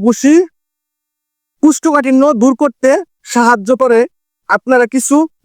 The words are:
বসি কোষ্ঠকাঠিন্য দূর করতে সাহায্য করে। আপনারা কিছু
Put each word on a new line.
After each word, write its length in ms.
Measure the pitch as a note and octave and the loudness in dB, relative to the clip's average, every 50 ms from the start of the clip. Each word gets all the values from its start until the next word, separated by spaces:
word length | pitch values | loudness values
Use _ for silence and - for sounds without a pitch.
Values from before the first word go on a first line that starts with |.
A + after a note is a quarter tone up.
| G3 | -2
বসি 280 | A#3+ A3+ - - C#4 D#4 E4+ F#4 E4 - _ _ _ _ _ _ _ _ _ _ _ _ _ _ _ _ _ _ _ _ _ - | -2 -2 0 0 2 2 2 2 -2 -6 _ _ _ _ _ _ _ _ _ _ _ _ _ _ _ _ _ _ _ _ _ 0
কোষ্ঠকাঠিন্য 600 | D#4 D4 - - D#4+ D4 C#4+ B3 C4+ C4 C4 C#4 D4 D4 G#3 | 0 0 0 -2 -2 -2 0 0 0 0 2 2 0 0 2
দূর 120 | A#3 C4+ C4 | 0 0 0
করতে 340 | - D4 C#4+ - _ C4 C4 C#4 G4 F4 - _ _ _ - - | 0 -2 -4 -4 _ -2 0 0 0 -4 -8 _ _ _ -6 -2
সাহায্য 360 | A#3+ A#3+ A#3 A#3+ G#3 F#3+ G#3+ B3+ A#3+ | 0 2 2 0 0 0 -2 -2 0
করে। 180 | C4 B3 A#3 A3+ B3 - - _ _ _ _ _ _ - | 0 0 2 0 0 -2 -6 _ _ _ _ _ _ -4
আপনারা 360 | C#4 - - B3 C4 B3 A#3+ G#3+ - | -4 -4 -2 0 0 0 0 0 -2
কিছু 220 | C4 - - C#4 D4+ D#4+ D#4 - _ - | -6 -2 0 0 0 0 -2 -6 _ -2